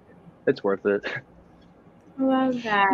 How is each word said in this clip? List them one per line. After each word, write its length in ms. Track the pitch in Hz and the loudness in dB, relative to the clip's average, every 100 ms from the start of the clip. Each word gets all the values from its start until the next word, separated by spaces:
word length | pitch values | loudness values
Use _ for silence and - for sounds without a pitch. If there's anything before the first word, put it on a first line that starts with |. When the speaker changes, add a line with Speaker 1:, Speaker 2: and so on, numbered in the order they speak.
| - - - - - | -20 -20 -20 -4 -4
Speaker 1:
it's 160 | 139 | -2
worth 220 | 101 98 104 | -2 -2 0
it. 160 | 101 - - - - - - - - - - - - | -2 -4 -10 -12 -20 -20 -20 -20 -20 -20 -20 -18 -4
Speaker 2:
I 40 | |
love 400 | 262 262 262 247 | 0 2 0 -2
that. 240 | 226 202 196 | -2 2 4